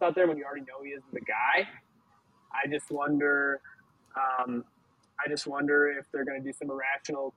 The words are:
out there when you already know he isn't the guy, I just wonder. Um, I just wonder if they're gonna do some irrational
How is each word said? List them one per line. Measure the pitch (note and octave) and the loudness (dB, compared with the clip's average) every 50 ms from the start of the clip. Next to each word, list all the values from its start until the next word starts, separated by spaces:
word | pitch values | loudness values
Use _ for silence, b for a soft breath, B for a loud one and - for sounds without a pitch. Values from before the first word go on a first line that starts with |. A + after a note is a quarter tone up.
| F3+ | 2
out | F3 D#3 | 2 4
there | F#3 F3+ | 6 4
when | E3+ D#3 | 4 4
you | D3 C#3 | 0 -4
already | C#3 C#3 C#3+ | -6 -8 -8
know | C3+ B2+ C3 C3+ C#3 | -10 -12 -14 -12 -10
he | C#3+ | -10
isn't | C#3+ C#3 C3 C3+ | -10 -12 -12 -10
the | - B2 | -10 -8
guy, | A#2+ - - A2+ B2 C3+ C#3+ F3+ G3+ - - - _ _ _ _ _ _ _ _ _ _ _ _ _ _ - | -6 -4 -2 0 2 4 4 2 2 0 -6 -16 _ _ _ _ _ _ _ _ _ _ _ _ _ _ -4
I | C3+ C#3+ C#3+ | -2 -2 -2
just | D3 D3 - - | -2 -4 -4 -4
wonder. | D3+ C#3+ C#3+ C#3+ D3 C#3+ C#3+ C#3+ C#3+ C#3+ C#3+ C#3 C#3 C#3 B B B B B _ _ _ _ _ - | -4 -2 0 2 2 4 4 4 4 4 2 2 0 -2 B B B B B _ _ _ _ _ -4
Um, | C3 C3 C3 C3 B2+ B2+ B2 B2 A#2+ A#2+ - _ _ _ _ _ _ _ _ _ - F3+ | -2 0 0 0 0 0 0 -2 -4 -6 -8 _ _ _ _ _ _ _ _ _ -4 -2
I | |
just | - D3 C#3+ - | -2 -2 -4 -4
wonder | C#3+ C#3 C#3 C#3+ C#3+ D3 D3 D3 D3 | -4 -2 0 2 4 6 6 6 4
if | C#3+ D3+ - - | 2 -2 -8 -6
they're | - C#3 C3+ | -4 -4 -2
gonna | - - C3+ | -2 -4 -4
do | C3+ C3+ - | -6 -8 -8
some | - D#3 C#3+ | -6 -6 -6
irrational | C3+ C3+ C3 C3+ C3+ C#3 - - D3+ C#3 C#3 C3+ - | -4 -4 -2 -2 -2 -2 -4 -6 -4 -4 -4 -6 -6